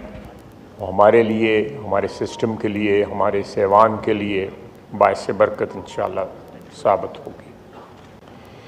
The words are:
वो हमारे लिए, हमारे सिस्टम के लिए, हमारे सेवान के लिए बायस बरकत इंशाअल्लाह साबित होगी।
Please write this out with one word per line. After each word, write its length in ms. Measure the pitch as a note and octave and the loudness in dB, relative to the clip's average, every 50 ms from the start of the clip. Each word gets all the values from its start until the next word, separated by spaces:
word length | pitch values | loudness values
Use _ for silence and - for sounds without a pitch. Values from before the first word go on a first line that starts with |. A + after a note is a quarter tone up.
| - - - - - - - - - - - - - - - - | -14 -16 -16 -16 -18 -18 -20 -20 -20 -20 -20 -20 -20 -20 -14 -12
वो 80 | G2+ | -10
हमारे 360 | F#2 F#2 G2 G#2 G#2+ A2 A#2 A2+ | -6 2 6 6 8 8 6 4
लिए, 560 | G#2+ A2 A2 A2+ A2 A2 G#2+ G#2 G#2+ - - G#2+ | 4 2 0 2 2 2 2 0 -2 -6 -10 -6
हमारे 240 | G2+ G2 G2+ G2 F#2 | -2 -2 0 0 -2
सिस्टम 480 | - - A2+ G2+ - - - A2+ A2 | -4 -4 -6 -6 -6 -4 -4 -4 -2
के 120 | G#2+ - G#2+ | -2 -4 -4
लिए, 340 | G2+ G#2 G#2+ G#2 G2+ G#2 G2+ | -2 -2 0 2 2 2 2
हमारे 380 | G2 G2+ G2+ G2 G#2 G2+ G2+ F#2+ | 0 0 0 0 0 0 -2 -4
सेवान 540 | - - G#2+ G2+ F#2+ G2+ G#2 A2 A2+ A2 | -4 -2 -2 0 4 6 6 6 6 4
के 180 | G#2+ - A#2 G#2+ | -2 -2 -2 -2
लिए 380 | G#2 G#2 G#2 G2+ F#2+ F#2+ G2 - - - - - - - - - | -2 -2 -2 -2 -4 -4 -6 -8 -14 -20 -20 -20 -20 -20 -12 0
बायस 320 | G2+ G2+ G2 G2 - - - | 2 2 2 2 0 -6 -6
बरकत 400 | - F#2+ G#2+ G#2 G#2+ - A2 G#2+ - | 0 2 2 0 2 -4 -6 -6 -6
इंशाअल्लाह 480 | G2 - - - - G#2 G2 F#2+ G2+ F#2 - - - - - - - - - - | -12 -14 -12 -8 -6 -6 -4 -4 -6 -8 -8 -10 -16 -20 -20 -20 -20 -20 -20 -18
साबित 440 | - - A2+ G2 F#2 - - - - - | -4 0 0 0 0 0 -6 -12 -14 -16
होगी। 260 | - - - - - - - - - - - - - - - - - - - - - - - - - - - - | -16 -16 -18 -20 -20 -20 -20 -20 -20 -20 -20 -20 -20 -20 -20 -20 -20 -20 -20 -20 -20 -20 -20 -20 -20 -20 -20 -20